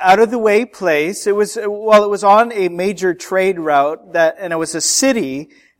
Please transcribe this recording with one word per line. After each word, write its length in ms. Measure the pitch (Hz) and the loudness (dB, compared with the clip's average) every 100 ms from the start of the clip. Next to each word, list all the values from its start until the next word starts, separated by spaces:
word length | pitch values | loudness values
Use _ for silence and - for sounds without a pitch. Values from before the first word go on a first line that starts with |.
out 180 | 185 196 | 0 2
of 140 | 226 | 2
the 60 | 240 | 0
way 260 | 220 208 | 0 0
place. 640 | 240 - 185 151 156 202 214 | -2 -4 -2 0 -2 -4 -2
It 80 | 202 | -2
was, 200 | 208 226 | -2 -4
well, 460 | 208 208 220 214 | -8 -4 4 4
it 80 | 208 | 4
was 140 | 202 | 0
on 260 | 202 208 240 | 4 4 4
a 180 | 226 180 | -2 -4
major 460 | 175 190 185 185 | -2 -4 -2 -2
trade 420 | 170 - 190 190 175 | -4 -4 -2 0 -2
route 520 | 156 143 143 156 190 | 0 2 2 -2 -6
that, 220 | 170 160 165 | 0 0 0
and 160 | 185 | -6
it 40 | 165 | -4
was 180 | 160 | -4
a 60 | 165 | -4
city 680 | - - 269 233 139 135 156 _ _ | -2 0 0 0 -2 -8 -12 _ _